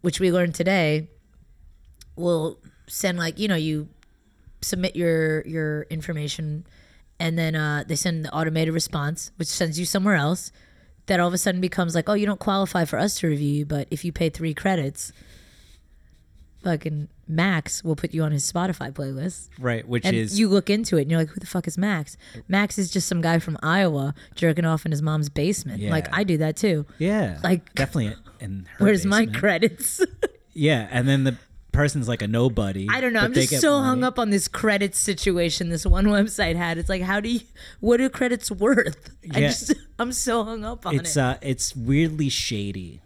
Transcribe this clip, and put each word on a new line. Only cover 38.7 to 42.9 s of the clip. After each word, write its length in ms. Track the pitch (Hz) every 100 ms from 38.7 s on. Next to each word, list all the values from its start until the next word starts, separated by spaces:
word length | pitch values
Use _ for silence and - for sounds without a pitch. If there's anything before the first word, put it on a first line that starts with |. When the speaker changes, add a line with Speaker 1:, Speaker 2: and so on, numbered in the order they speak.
| 277 - 147 - - 175
Speaker 1:
I 60 | 131
Speaker 2:
Yeah. 80 | 143
Speaker 1:
just, 260 | - - - - -
I'm 140 | 240
so 320 | 247 - 233
hung 200 | 214 226
up 220 | 214 240 180
on 80 |
Speaker 2:
It's, 240 | 143 170 147
Speaker 1:
it. 20 |
Speaker 2:
uh, 160 | 127 131
it's 340 | 139 127 - 131
weirdly 540 | 117 139 165 156 143
shady 720 | - - 110 101 95 87